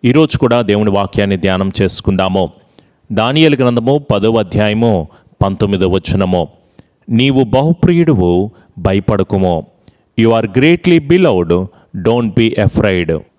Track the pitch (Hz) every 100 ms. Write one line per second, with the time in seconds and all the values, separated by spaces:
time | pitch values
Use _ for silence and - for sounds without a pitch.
0 | 123 135 156 - 123 117 107 104 107 98
1 | 98 - 98 98 98 92 98 - 95 -
2 | - 95 95 95 87 - _ _ _ _
3 | _ 110 113 147 160 139 123 120 117 147
4 | 147 104 107 113 95 104 107 107 117 101
5 | 76 - _ _ 98 98 101 98 92 92
6 | - 98 95 92 78 _ _ _ _ _
7 | - 113 135 131 117 127 151 165 175 170
8 | 160 117 90 87 104 - _ - 90 98
9 | 95 104 95 98 95 82 - _ _ _
10 | _ - 113 113 107 98 147 170 175 165
11 | 143 175 175 95 82 87 95 _ _ -
12 | 90 120 113 95 113 - 101 - 104 92
13 | 82 80 -